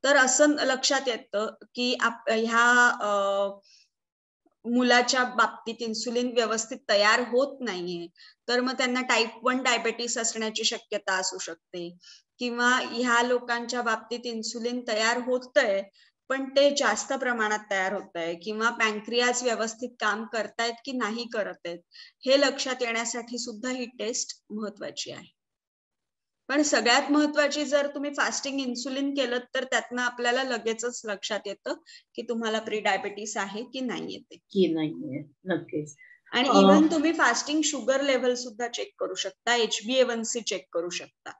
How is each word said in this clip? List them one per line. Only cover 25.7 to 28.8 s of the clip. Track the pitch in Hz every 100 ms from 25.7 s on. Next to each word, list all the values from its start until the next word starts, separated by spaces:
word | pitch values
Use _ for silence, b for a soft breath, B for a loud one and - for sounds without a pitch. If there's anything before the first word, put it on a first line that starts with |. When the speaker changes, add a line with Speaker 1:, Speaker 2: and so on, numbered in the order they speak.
| _ _ _ _ _ _ _ -
Speaker 1:
पण | 277
सगळ्यात | 294 262 226 247 285
महत्वाची, | 294 302 294 285 294 277
जर | 285 285
तुम्ही | 285 285
fasting | 294 214 226 277 277
insulin | 254 240